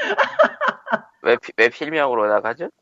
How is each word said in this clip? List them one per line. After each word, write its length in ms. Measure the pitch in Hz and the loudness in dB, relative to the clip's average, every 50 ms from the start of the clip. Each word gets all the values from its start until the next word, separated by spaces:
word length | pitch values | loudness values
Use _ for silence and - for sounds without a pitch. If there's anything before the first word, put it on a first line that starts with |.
| - - 403 - - - - - 622 - - - 587 453 - - - - - - - _ _ _ | -6 -4 -2 -2 -2 -2 2 2 2 2 2 -4 -4 -4 -4 -6 -6 -6 -6 -6 -6 _ _ _
왜 140 | - - 120 | 2 2 2
피-, 160 | - - - - | 2 0 -8 0
왜 120 | - 113 120 | 2 2 2
필명으로 600 | - - 151 151 160 151 143 131 120 113 104 104 | 2 -2 -8 -4 -2 -2 0 0 0 0 2 2
나가죠? 420 | 104 101 110 113 123 156 175 320 _ _ | 2 0 0 -2 -6 -6 -10 -12 _ _